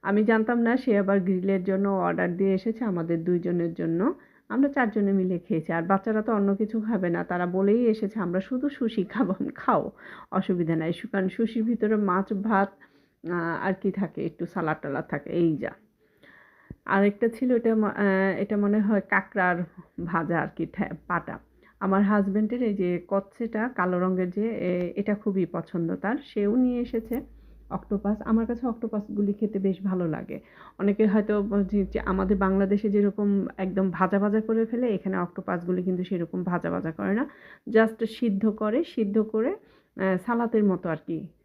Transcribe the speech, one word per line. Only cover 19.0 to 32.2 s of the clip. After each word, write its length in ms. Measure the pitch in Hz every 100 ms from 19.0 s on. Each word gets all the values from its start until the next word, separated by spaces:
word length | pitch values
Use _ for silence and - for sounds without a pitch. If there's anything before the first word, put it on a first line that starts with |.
| 196
কাঁকড়ার 540 | 196 196 208 180 175 175 - - - 170
ভাজা 360 | 165 165 165
আর 60 | - -
কি, 100 | 165
ঠ্যা-, 300 | - - 165 -
পাটা। 320 | 170 - - _ _ - _
আমার 240 | 190 190
হাজব্যান্ডের 600 | 202 208 196 196 214 240
এই 100 | 240
যে 280 | 196 180 175 -
কচ্ছেটা, 600 | 196 196 - 233 220 240
কালো 300 | 247 180 180
রঙের 300 | 185 185 180
যে, 200 | 190 226
এ-, 440 | 214 180 180 180 -
এটা 200 | 202 202
খুবই 300 | 214 190 170
পছন্দ 500 | 170 - 175 165 180
তার, 200 | 196 269
সেও 320 | - - 202 247
নিয়ে 240 | 254 240
এসেছে 420 | 240 226 226 233 - - - - -
অক্টোপাস। 520 | 185 - 202 202 214
আমার 240 | - 226 226
কাছে 220 | 240 247
অক্টোপাসগুলি 680 | 226 220 214 208 208 202
খেতে 260 | 202 208 202
বেশ 240 | 190 185
ভালো 240 | 196 185 170
লাগে। 320 | 151 - - - - - -
অনেকে 300 | 202 202 214
হয়তো 360 | 214 208 208 202 202 190
যে, 180 | 208 190
যে 140 | -
আমাদের 380 | - 190